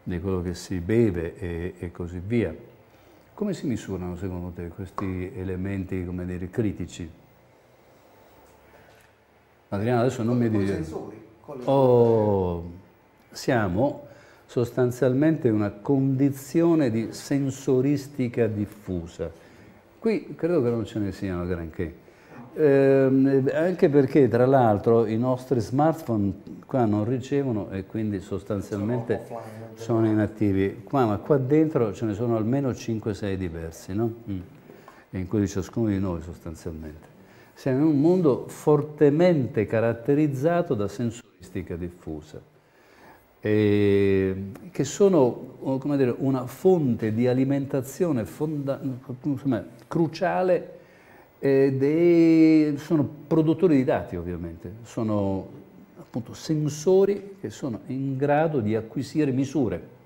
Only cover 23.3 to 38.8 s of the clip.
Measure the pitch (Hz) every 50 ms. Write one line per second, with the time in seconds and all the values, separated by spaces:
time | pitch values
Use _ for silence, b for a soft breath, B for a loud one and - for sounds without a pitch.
23.3 | 139 139 131 139 135 151 160 185 180 - 196 165 139 147 135 127 - 160 135 117
24.3 | 101 117 127 127 139 135 123 110 104 98 - 120 117 113 117 104 113 110 123 127
25.3 | 127 123 - - 139 120 101 87 120 139 151 165 156 160 - - 117 107 101 98
26.3 | 92 - - - - - - - - 131 120 107 104 104 107 110 135 127 123 -
27.3 | 143 143 139 131 117 104 87 - 95 98 95 - - 113 110 107 101 92 90 -
28.3 | 98 90 - - 107 98 90 - 110 101 101 107 123 123 120 - 110 - - -
29.3 | 120 113 113 110 110 110 113 113 - - - - 120 113 113 110 107 107 107 101
30.3 | - - 110 101 95 95 98 98 - - - - - 139 123 110 104 92 - -
31.3 | 151 139 127 127 147 156 160 151 156 143 117 107 95 - 117 110 104 95 123 120
32.3 | 117 113 104 113 127 143 139 127 104 - - - 113 107 - 113 98 92 107 101
33.3 | 95 90 95 87 80 82 82 82 - - - - 95 104 117 113 110 - - 107
34.3 | 98 92 95 - - B B B B B B B B B B B - 95 90 87
35.3 | 113 107 101 92 - 98 90 - - 123 113 107 101 95 98 95 87 82 82 87
36.3 | 82 - - 85 80 - - 90 80 78 78 78 76 78 - - - B B B
37.3 | B B B B B - - 139 131 135 151 160 151 135 147 170 180 190 170 143
38.3 | 120 - - - - - - 156 151 147